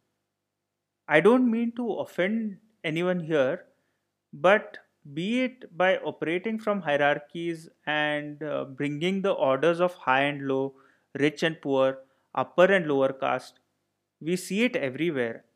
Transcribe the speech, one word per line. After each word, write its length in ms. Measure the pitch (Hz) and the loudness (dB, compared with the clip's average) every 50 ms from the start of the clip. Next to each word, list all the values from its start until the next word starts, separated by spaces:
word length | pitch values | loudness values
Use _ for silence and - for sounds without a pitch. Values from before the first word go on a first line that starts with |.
| _ _ _ _ _ _ _ _ _ _ _ _ _ _ _ _ _ _ _ _ _ - | _ _ _ _ _ _ _ _ _ _ _ _ _ _ _ _ _ _ _ _ _ 2
I 120 | 151 156 | 4 6
don't 280 | 165 202 240 262 254 240 | 6 6 6 6 4 2
mean 220 | 220 226 233 233 233 | 0 0 -2 -4 -4
to 160 | - 247 226 180 | -6 -6 -6 -4
offend 640 | - 196 - - - 175 190 220 226 226 214 190 - _ _ _ _ - | -6 -8 -6 -4 -2 -2 -2 -2 -2 -4 -6 -8 -12 _ _ _ _ -6
anyone 380 | 160 156 160 175 180 180 180 | -4 -2 -2 0 0 -2 -2
here, 460 | 165 151 165 151 131 127 156 - - _ _ _ _ _ _ _ _ _ _ _ _ _ - | -2 0 0 2 2 0 -2 -4 -10 _ _ _ _ _ _ _ _ _ _ _ _ _ -6
but 460 | 143 143 180 202 214 - - - - - _ _ _ - 147 139 | 0 4 4 4 4 2 -2 -14 -20 -20 _ _ _ -20 -12 -8
be 300 | 151 175 202 233 247 254 | -6 -4 -2 -2 0 -2
it 320 | 247 254 - - - - | -2 -4 -10 -20 -10 -2
by 220 | 160 180 185 190 - | 2 2 2 2 2
operating 600 | - 151 147 - 160 151 165 180 180 226 220 220 | -2 -6 -6 -4 -4 -4 -2 -2 -4 -4 -6 -4
from 220 | - 220 208 202 | -2 -2 -2 -2
hierarchies 880 | 170 156 147 139 147 143 147 147 - - - 170 170 170 165 160 160 - _ _ _ | 0 0 2 2 4 2 2 0 -4 -10 -10 -8 -6 -6 -6 -8 -12 -18 _ _ _
and, 560 | - 151 151 151 151 147 147 147 147 147 147 151 | -4 -2 0 0 -2 -2 -4 -6 -8 -10 -10 -8
uh, 220 | 151 143 135 135 | -6 -6 -6 -6
bringing 580 | 135 135 135 147 147 147 147 160 180 196 196 190 | -8 -6 -6 -4 -4 -4 -4 -2 -2 -2 -2 -2
the 80 | 196 | -2
orders 500 | 185 - 147 135 135 139 139 165 170 170 | -2 0 2 2 2 4 2 2 2 2
of 140 | 180 180 175 | 0 0 -2
high 280 | - - - 127 135 139 | -2 0 2 2 2 2
and 260 | 143 143 139 139 135 | 0 -2 -4 -4 -4
low, 260 | 135 135 135 135 135 - _ _ _ _ _ _ - | -2 -2 -2 -4 -6 -12 _ _ _ _ _ _ -4
rich 280 | 131 139 151 151 - - | 0 0 0 0 0 -2
and 160 | 165 160 156 - | -2 -2 -4 -4
poor, 360 | 147 135 135 131 131 135 135 - _ _ _ _ _ - | -2 0 2 2 2 0 -2 -8 _ _ _ _ _ -4
upper 300 | 135 127 - - - 175 | -4 -4 0 4 4 6
and 240 | 185 196 190 175 151 | 6 6 4 2 0
lower 240 | 143 135 135 135 139 | 0 2 2 0 0
caste, 480 | - 139 135 131 127 - - - _ _ _ _ _ _ _ _ _ _ _ _ _ | -2 -2 -2 -2 -4 -4 -10 -20 _ _ _ _ _ _ _ _ _ _ _ _ _
we 140 | 147 156 180 | -6 -4 -4
see 300 | 180 180 - 185 202 233 | -4 -4 -4 -2 0 0
it 100 | 247 247 | 0 0
everywhere, 720 | - 143 131 123 131 160 175 156 135 120 113 113 - - _ _ | -2 -4 -4 -4 -4 -4 -2 -2 -2 -4 -4 -6 -8 -16 _ _